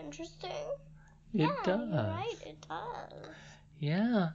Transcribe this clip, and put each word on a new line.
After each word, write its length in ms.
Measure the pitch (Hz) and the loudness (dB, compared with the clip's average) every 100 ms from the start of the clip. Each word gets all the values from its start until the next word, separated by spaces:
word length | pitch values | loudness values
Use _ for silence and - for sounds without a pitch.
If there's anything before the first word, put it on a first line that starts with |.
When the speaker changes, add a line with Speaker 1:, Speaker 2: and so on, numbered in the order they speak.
Speaker 1:
interesting. 460 | 294 294 339 - 370 - 480 571 - - - - - | -8 -8 -10 -8 -6 -4 -4 -6 -8 -20 -20 -20 -2
Speaker 2:
It 60 | 214 | 4
Speaker 1:
Yeah, 160 | 156 494 | 4 4
Speaker 2:
does. 240 | 370 202 233 | 2 2 2
Speaker 1:
you're 100 | 156 | 2
right, 340 | 107 - 453 403 - | 2 0 -2 -6 -10
it 200 | 156 - | -14 -8
does. 580 | 330 466 - - - - - - - - - | -6 -6 -8 -10 -12 -12 -14 -18 -20 -20 -4
Speaker 2:
Yeah, 520 | 147 180 233 220 170 | 2 4 6 6 4